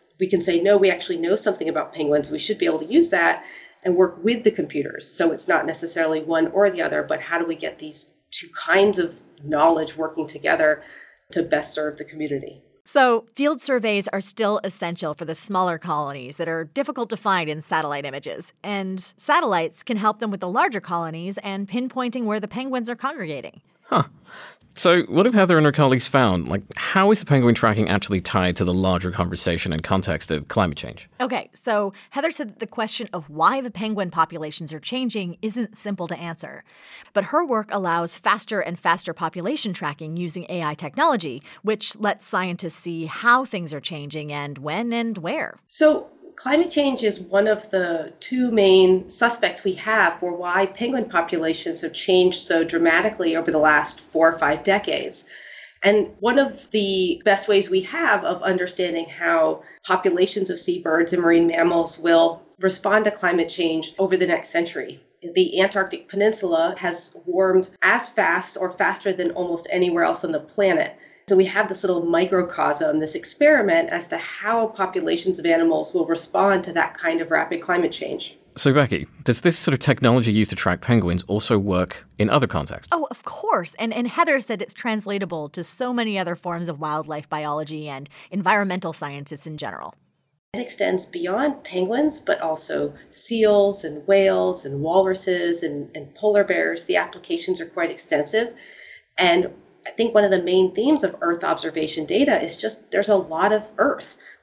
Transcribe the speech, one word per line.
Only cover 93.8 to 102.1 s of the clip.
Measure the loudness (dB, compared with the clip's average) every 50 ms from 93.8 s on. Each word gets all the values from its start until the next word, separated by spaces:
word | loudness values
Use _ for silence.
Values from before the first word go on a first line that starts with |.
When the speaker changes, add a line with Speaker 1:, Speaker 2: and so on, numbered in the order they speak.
| -8
Speaker 1:
and | -10 -10 -6 2
whales | 4 4 6 6 6 4 4 2 0 0 -2 -6
and | -8 -6 -4
walruses | -2 2 4 4 4 4 2 0 0 -2 0 0 0 0 -2 -2 -2
and, | -4 -6 -6 -8 -10 -12 -14
and | -14 -14 -10
polar | -2 2 4 4 4 4
bears. | 4 2 0 0 0 -2 -4 -4
The | 0 0 0
applications | 0 -2 -6 -14 -8 -6 -6 -4 -2 -2 -2 -2
are | -4
quite | -6 -6 -4 -4 -4
extensive. | -4 -8 -6 -2 -2 -2 0 0 0 -2 -2 -2 -6 -12 -20 -20 -20 -20 -20 -20 -20 -20 _ _ _ 0
And | 2 4 4 4 2 0 -4 -12 -20 _ _ _ _ -10
I |
think | -2 -2 0 2 4
one | 4 4
of | 6
the | 4 2
main | 2 2 4 4 4 4 2
themes | 0 2 2 2 2 2
of | -2 -4 -2
Earth | -2 -2 -2 0 -2
observation | -2 -2 -2 -4 -6 -4 -4 -4 -4 -4 -6 -4
data | -2